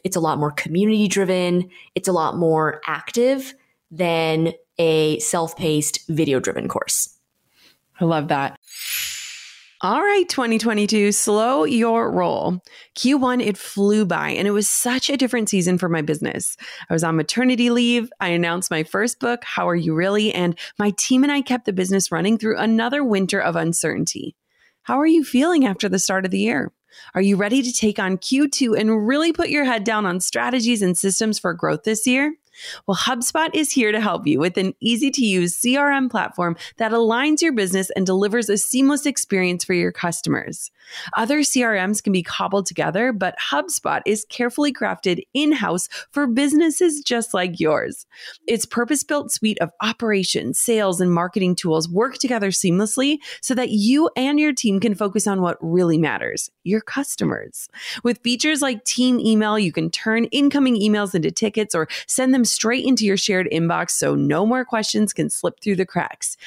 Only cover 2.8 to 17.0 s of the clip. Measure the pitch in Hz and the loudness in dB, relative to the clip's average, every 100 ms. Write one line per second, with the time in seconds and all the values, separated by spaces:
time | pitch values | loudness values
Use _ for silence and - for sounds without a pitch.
2.8 | - 147 - 233 247 269 269 - _ _ | -6 -8 -4 2 2 2 -4 -16 _ _
3.8 | _ 160 175 165 160 160 165 165 _ - | _ -4 0 2 2 2 0 -2 _ 0
4.8 | 165 156 156 151 - 175 165 - 165 151 | 2 2 2 0 -2 -2 -2 -2 0 0
5.8 | 147 - - 156 151 131 - - - - | 0 -4 -4 0 2 0 0 -4 -4 -4
6.8 | - - - _ _ _ _ _ _ _ | -4 -4 -4 _ _ _ _ _ _ _
7.8 | _ - 165 160 151 147 139 139 _ - | _ -2 0 0 0 -2 -2 -8 _ -14
8.8 | - - - - - - - - - - | -8 -8 -8 -10 -14 -16 -20 -20 -20 -6
9.8 | 185 240 403 403 359 - 233 226 220 208 | -2 0 2 2 0 0 0 0 2 0
10.8 | 208 220 208 202 - 208 226 277 311 233 | 2 4 4 2 2 2 2 2 2 2
11.8 | 226 226 226 180 175 - - 180 - - | 2 2 0 0 0 0 -2 -4 -8 -20
12.8 | - - 247 285 254 247 233 190 - - | -16 -2 0 2 2 0 0 -4 -6 0
13.8 | 202 214 196 165 151 135 196 208 208 - | 2 4 2 0 -2 -2 0 0 0 -2
14.8 | 247 254 - 277 254 240 214 196 175 180 | -2 -2 -2 0 0 0 0 0 2 2
15.8 | 180 165 151 156 - - - - - - | 0 0 -2 -2 -4 -6 -8 -10 -16 -14
16.8 | - 165 | -4 -2